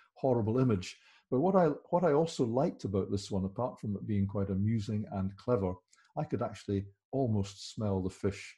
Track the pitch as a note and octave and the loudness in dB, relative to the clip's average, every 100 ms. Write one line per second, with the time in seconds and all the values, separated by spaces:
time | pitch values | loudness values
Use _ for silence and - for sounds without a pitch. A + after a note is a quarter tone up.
0 | _ - C3+ A#2+ G#2+ B2 B2+ G2+ - - | _ -4 0 2 2 2 4 2 -2 -12
1 | - _ _ B2 F3+ F#3+ E3 C#3+ - F3 | -20 _ _ 0 4 6 4 2 -2 2
2 | F3 C#3+ E3 - A#2+ A#2+ F3 - A2 F#2+ | 4 4 2 0 0 2 0 -2 -2 -2
3 | - G2 - G2 F#2+ G#2+ B2+ B2 G#2+ G2 | 0 -2 -2 -2 -2 -2 -6 -4 -6 -6
4 | A2 G#2 G2 G2+ G2 G2 G#2 A2+ G#2 G#2+ | -2 0 0 0 -2 0 0 0 -2 -4
5 | G#2+ G2+ G2 G2 - A#2+ F#2 F#2 _ _ | -4 -4 -6 -4 0 2 0 -4 _ _
6 | _ D3 D#3 A2 A#2 G2 - G2 G2 - | _ -8 -4 -4 -4 -6 -2 -2 -2 -12
7 | _ C3+ B2 G#2+ G2 - - - G#2+ F#2+ | _ -2 0 0 -2 -8 -14 -6 -2 -2
8 | F#2 - G2+ G2 - | -2 -4 -4 -4 -10